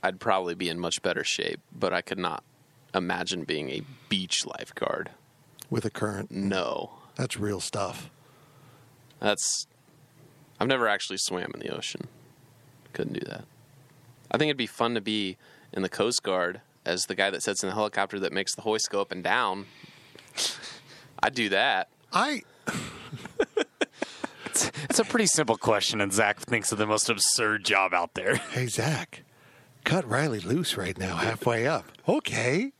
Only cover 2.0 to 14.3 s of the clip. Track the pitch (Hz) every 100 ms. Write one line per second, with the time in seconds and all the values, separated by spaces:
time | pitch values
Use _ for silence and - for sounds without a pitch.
2 | - 95 90 76 _ _ _ _ _ 95
3 | 90 87 87 95 76 78 71 67 139 131
4 | - 98 92 - - - - - - -
5 | - - _ _ _ - - 123 110 -
6 | 107 101 104 98 98 95 85 - - -
7 | - - 123 - 104 98 - 107 95 -
8 | - - - - - - - - - -
9 | - - 107 101 - - - _ _ -
10 | - - - - - - 123 131 113 104
11 | - 95 - 90 - - - - - -
12 | - - - - - - - - - -
13 | - - - - - - - - - -
14 | - - -